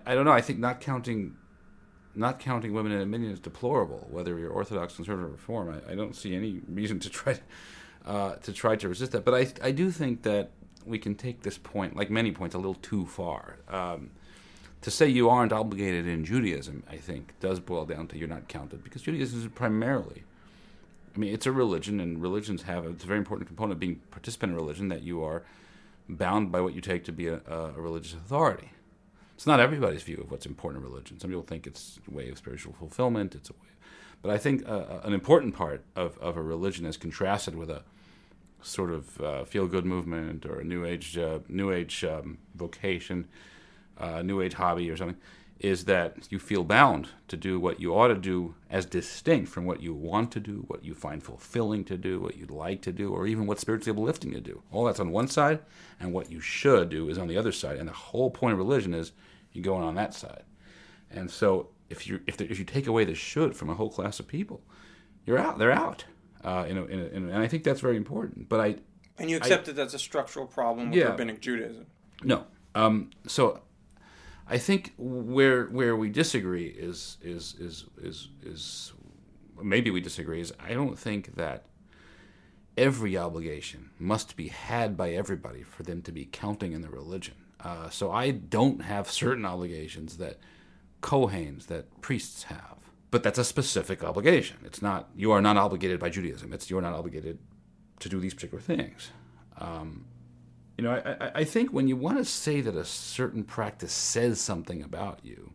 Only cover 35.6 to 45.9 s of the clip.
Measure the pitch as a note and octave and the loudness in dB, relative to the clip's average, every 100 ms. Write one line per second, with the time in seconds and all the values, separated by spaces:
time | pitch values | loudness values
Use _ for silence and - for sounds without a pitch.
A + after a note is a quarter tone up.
35.6 | E2 C#2 - - F2 - E2+ E2+ D#2 E2 | -2 -4 -8 -4 -4 -4 -6 -4 -2 -2
36.6 | G2 E2+ E2 D#2 E2+ - G2 G#2 - E2 | -2 -2 -6 -6 -8 -2 0 0 -2 -8
37.6 | D#2+ D2 - - - - - - - - | -6 -8 -10 -20 -20 -20 -20 -20 -20 -18
38.6 | - - F#2 D#2+ C#2 - C#2+ C#2+ - G#2 | -10 -4 -2 -2 -6 -6 -4 -4 -2 0
39.6 | F#2+ F#2 F2+ F2+ E2+ E2 D#2+ D#2+ D2 C#2+ | 2 2 2 0 -2 -4 -4 -6 -8 -6
40.6 | D2+ F2+ E2+ F2 - E2+ D#2+ D#2 - F#2 | -4 -2 -2 -4 -6 -2 -2 -2 -4 -2
41.6 | G2 F2+ E2 - F2 D#2 D2+ D#2+ - - | 0 0 -2 -4 -2 -4 -6 -12 -14 -10
42.6 | E2+ - G2 F2+ - F2+ F2+ - - - | -10 -4 -2 -2 -2 -6 -6 -10 -20 -20
43.6 | - - - - E2+ E2 F2+ G2 F#2 - | -20 -20 -20 -10 -6 -4 -2 0 0 2
44.6 | F2+ F2 E2+ D#2+ F2 F2+ - - - - | 2 2 0 -2 -4 -6 -12 -20 -20 -4
45.6 | G2 F#2 F2+ | 2 2 4